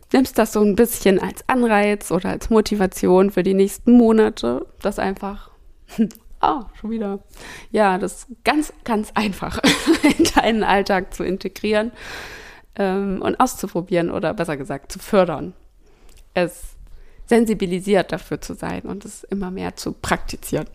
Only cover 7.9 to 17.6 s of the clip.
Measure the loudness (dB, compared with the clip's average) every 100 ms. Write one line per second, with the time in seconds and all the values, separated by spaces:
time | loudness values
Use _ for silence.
7.9 | 2 -4 -8 -18 -6 -2 0 -2 -8 -2
8.9 | -2 -2 -2 -2 -4 -8 0 0 2 2
9.9 | 4 4 4 2 2 2 2 2 2 2
10.9 | -2 -2 -6 -4 -4 -6 -6 -2 0 -2
11.9 | -8 -16 -14 -14 -18 -20 -20 _ -4 -2
12.9 | 0 -2 -4 -4 0 -2 -2 -6 -6 0
13.9 | 0 0 -2 -4 -4 -4 -4 -6 -10 -10
14.9 | -14 0 2 2 0 -8 -14 -20 _ _
15.9 | _ -20 -20 -8 -2 -2 -4 -16 -16 -20
16.9 | -20 -20 -14 2 2 4 0